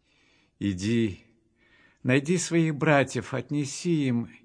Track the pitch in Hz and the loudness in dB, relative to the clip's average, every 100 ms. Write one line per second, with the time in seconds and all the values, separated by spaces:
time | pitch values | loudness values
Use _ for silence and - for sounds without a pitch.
0 | _ _ _ _ _ _ 101 92 101 117 | _ _ _ _ _ _ -4 -2 -2 0
1 | 113 85 _ _ _ _ _ _ _ _ | 0 -4 _ _ _ _ _ _ _ _
2 | 127 131 139 180 - 170 160 143 156 143 | 0 2 2 -2 0 0 0 0 4 4
3 | 131 123 - 127 - 147 139 - 175 160 | 4 -2 -6 -8 -4 -4 -4 -6 -2 0
4 | 135 120 110 - | 2 0 -4 -10